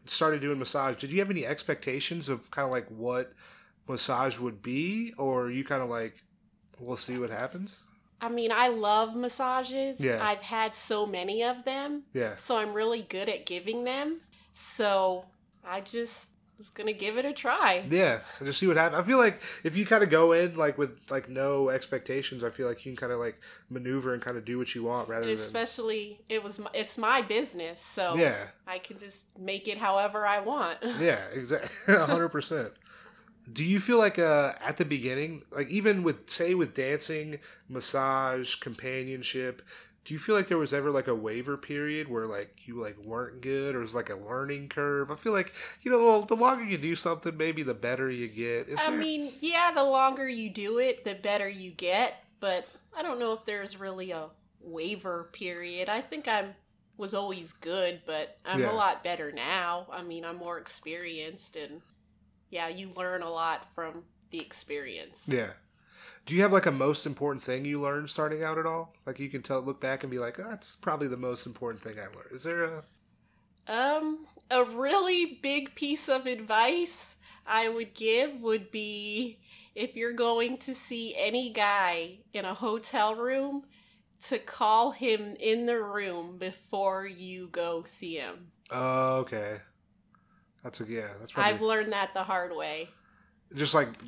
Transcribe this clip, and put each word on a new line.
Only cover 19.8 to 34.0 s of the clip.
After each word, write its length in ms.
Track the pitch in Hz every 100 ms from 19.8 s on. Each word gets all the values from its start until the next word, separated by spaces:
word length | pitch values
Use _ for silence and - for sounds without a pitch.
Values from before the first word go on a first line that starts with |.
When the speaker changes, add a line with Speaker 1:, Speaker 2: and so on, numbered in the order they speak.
Speaker 1:
kinda 220 | 208 220 190
go 240 | 160 165
in, 240 | 165 175 160
like, 220 | 151 139
with, 320 | 139 117 -
like, 180 | 135 127
no 400 | 131 139 139 135
expectations, 760 | 131 - 131 - 135 135 127
I 60 | 117
feel 180 | - 123
like 180 | 117 135
you 60 |
can 40 | 123 123
kinda, 80 | 120
like, 220 | 117 - - - _
maneuver 460 | 127 123 135 127
and 80 | 120
kinda 180 | 123 120
do 160 | 110 123
what 160 | 120
you 120 | 117
want 240 | 117 120 110
rather 200 | 113 117
Speaker 2:
And 80 | 110
Speaker 1:
than 80 |
Speaker 2:
especially, 800 | - 226 233 - 226 214 208 208 -
it 160 | 220
was 160 | 202 202
my, 100 | 208
it's 240 | 220 208 -
my 260 | 214 262
business, 580 | 214 214 285 175 165 175
so 340 | - - 180
Speaker 1:
Yeah. 360 | 165 151 101 101 - -
Speaker 2:
I 100 | 185
can 200 | - 202
just 380 | 202 - - 196
make 300 | 185 196 214
it 120 | 208
however 460 | 208 196 202 208 208
I 100 | 208
want. 400 | 202 285 175 -
<laughs> 180 | 233 226
Speaker 1:
Yeah, 260 | 165 113 -
exact-, 400 | 135 123 147 - -
<laughs> 100 | 196
a 180 | 202 147
hundred 220 | 170 170
percent. 440 | 151 139 156 107 - - - - - - _ -
Do 120 | 113
you 160 | 165 196
feel 180 | 196
like, 220 | 233